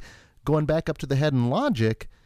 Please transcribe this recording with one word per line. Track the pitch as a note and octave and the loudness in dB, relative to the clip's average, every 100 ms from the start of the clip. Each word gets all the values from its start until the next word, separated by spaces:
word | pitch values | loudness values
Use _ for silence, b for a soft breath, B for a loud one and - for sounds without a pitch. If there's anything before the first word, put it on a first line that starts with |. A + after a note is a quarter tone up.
| B B B B - | B B B B 0
going | D#3 | 0
back | D3+ D#3+ D#3+ | 2 -2 -2
up | D3 | -8
to | C3+ | -4
the | C3+ | 0
head | D3+ | 2
and | C3 A#2+ | 2 2
logic, | E3+ C#4+ C3 A2 A2 - - | 0 0 0 0 0 -8 -18